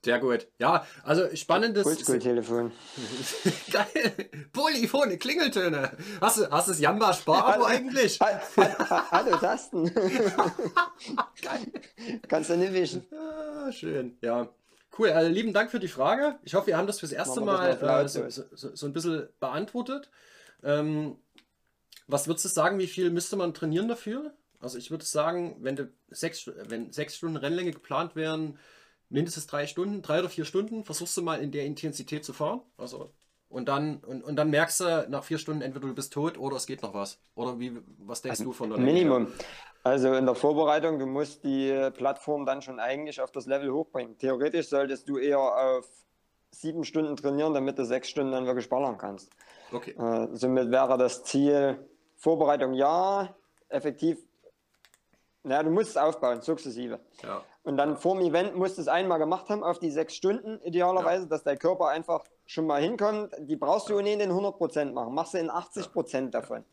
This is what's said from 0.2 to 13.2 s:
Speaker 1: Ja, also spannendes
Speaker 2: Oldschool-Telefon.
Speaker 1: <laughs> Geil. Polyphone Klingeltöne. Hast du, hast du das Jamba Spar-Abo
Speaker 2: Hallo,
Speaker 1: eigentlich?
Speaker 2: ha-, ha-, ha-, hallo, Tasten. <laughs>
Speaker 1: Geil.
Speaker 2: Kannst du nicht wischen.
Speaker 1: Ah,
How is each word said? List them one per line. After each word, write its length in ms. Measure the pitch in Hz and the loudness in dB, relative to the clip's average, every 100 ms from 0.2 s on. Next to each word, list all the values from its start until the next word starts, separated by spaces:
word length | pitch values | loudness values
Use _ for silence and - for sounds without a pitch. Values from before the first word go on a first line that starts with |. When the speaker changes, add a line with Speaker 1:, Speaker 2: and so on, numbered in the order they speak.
| 131 120 - _ | 4 0 -2 _
Speaker 1:
Ja, 260 | 123 175 - - | 2 2 0 -14
also 300 | - 160 185 170 | 0 2 2 -2
spannendes 500 | - 170 226 208 170 | 0 2 4 2 2
Speaker 2:
Oldschool-Telefon. 840 | 156 - 127 123 120 110 120 117 117 - - 113 127 | 0 0 0 2 0 0 -2 -2 -6 -18 -12 -10 -8
Speaker 1:
<laughs> 500 | 135 - - - - | -6 -2 -2 -2 -2
Geil. 580 | - 208 320 233 - - 147 143 | 0 0 0 -2 -2 -12 -14 -10
Polyphone 640 | 247 302 285 233 277 269 175 | -2 0 2 2 2 2 0
Klingeltöne. 800 | 247 311 285 208 180 147 135 - 190 196 | -2 0 0 2 0 0 -4 -6 -12 0
Hast 180 | 202 220 | 2 4
du, 120 | 196 | 2
hast 160 | 147 180 | 2 2
du 60 | |
das 80 | 165 | 2
Jamba 320 | 147 202 214 | 2 4 4
Spar-Abo 400 | 180 - 156 - | 2 4 4 6
Speaker 2:
Hallo, 120 | 214 240 | 6 6
Speaker 1:
eigentlich? 520 | 254 254 269 214 - | 4 2 2 2 4
Speaker 2:
ha-, 200 | 202 196 - - | 2 2 0 6
ha-, 340 | 190 - - | 6 4 2
ha-, 200 | 175 - | 2 4
hallo, 240 | 175 - 170 | 2 4 4
Tasten. 580 | 185 220 - 185 170 | 2 0 -2 0 2
<laughs> 1500 | 196 185 254 208 - 175 - 220 - 349 - - - - - | 2 2 2 2 2 0 0 0 2 2 -4 -6 -4 -4 -6
Speaker 1:
Geil. 800 | - - - - - - 233 233 - | -6 -6 -6 -12 -16 -16 -10 -10 -2
Speaker 2:
Kannst 220 | 160 156 | -2 2
du 60 | 170 | 2
nicht 160 | 190 | 2
wischen. 340 | 185 170 135 - | 2 0 -2 -10
Speaker 1:
Ah, 580 | 302 | -12